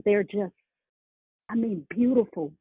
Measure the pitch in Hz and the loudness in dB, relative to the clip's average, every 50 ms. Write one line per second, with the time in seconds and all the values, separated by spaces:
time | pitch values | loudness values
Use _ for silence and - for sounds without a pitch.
0 | - 208 202 208 190 - - 208 202 180 - _ _ _ _ _ _ _ _ _ | 0 2 2 2 0 -2 -4 -4 -6 -6 -8 _ _ _ _ _ _ _ _ _
1 | _ _ _ _ _ _ _ _ _ - 220 226 226 226 202 165 143 - - 214 | _ _ _ _ _ _ _ _ _ -6 -2 -2 -2 -2 -2 -6 -8 -4 0 2
2 | 240 247 262 240 208 - - 180 156 147 156 _ | 2 4 4 4 2 0 -2 -8 -8 -8 -10 _